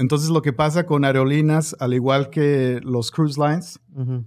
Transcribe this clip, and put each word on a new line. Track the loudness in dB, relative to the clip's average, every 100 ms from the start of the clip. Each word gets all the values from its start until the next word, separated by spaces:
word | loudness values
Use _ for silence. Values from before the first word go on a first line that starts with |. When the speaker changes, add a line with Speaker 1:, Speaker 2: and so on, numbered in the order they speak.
Speaker 1:
Entonces, | 0 0 0
lo | 0
que | 0
pasa | 0 0 0 0
con | 2 2
aerolíneas, | 2 2 2 2 2 -2 -4
al | -2
igual | 0 2 0 0
que | 0 2 2 0 -2
los | -4 -4 -4
cruise | -2 -2 0
lines, | 0 0 -6 -16 _
Speaker 2:
Ujú. | -8 -6 -6